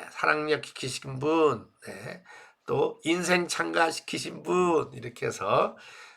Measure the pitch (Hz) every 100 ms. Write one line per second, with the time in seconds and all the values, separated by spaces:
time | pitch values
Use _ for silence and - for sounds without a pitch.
0 | - - 156 151 151 143 - - 135 -
1 | 139 131 147 160 151 113 - _ - 98
2 | 107 - - - - _ - 131 - -
3 | 160 175 175 180 170 - 165 165 165 151
4 | - 165 165 170 175 180 180 160 120 127
5 | 120 - 123 - 98 127 220 - - -
6 | -